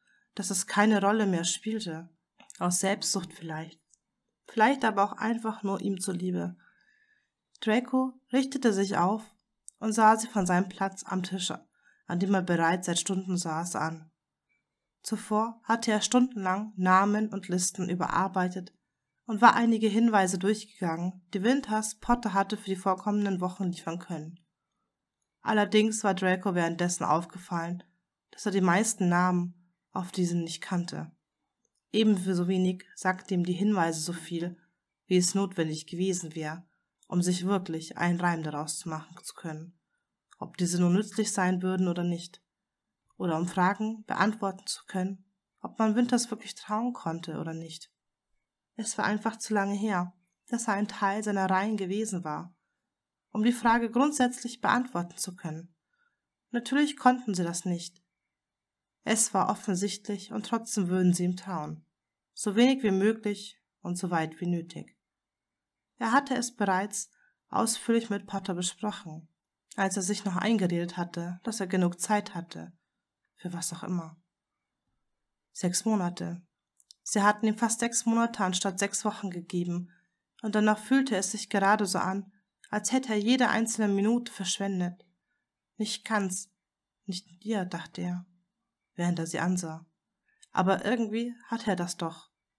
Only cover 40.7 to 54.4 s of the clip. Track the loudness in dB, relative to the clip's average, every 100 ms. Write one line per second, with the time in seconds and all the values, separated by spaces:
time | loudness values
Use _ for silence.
40.7 | 4 4 4 2 -2 -2 0 0 2 0
41.7 | 2 2 0 -2 -4 -6 -18 _ _ _
42.7 | _ _ _ _ -6 -2 -2 -2 2 2
43.7 | 2 -4 -6 -6 0 0 0 -4 -6 -8
44.7 | -10 -6 -4 -4 -6 _ _ _ _ -10
45.7 | -2 2 2 4 2 0 -8 -12 -14 -6
46.7 | -2 -2 -4 -6 -6 -6 -8 -6 -8 -10
47.7 | -16 -20 _ _ _ _ _ _ _ _
48.7 | -10 -6 -2 -2 0 -2 -4 -2 0 0
49.7 | 0 0 0 -2 -8 _ _ -6 -4 -2
50.7 | -2 -2 -2 -2 0 -2 0 2 2 2
51.7 | -2 -2 -2 -2 -4 -4 -8 -8 _ _
52.7 | _ _ _ _ _ _ 0 2 2 4
53.7 | 2 2 2 2 4 0 0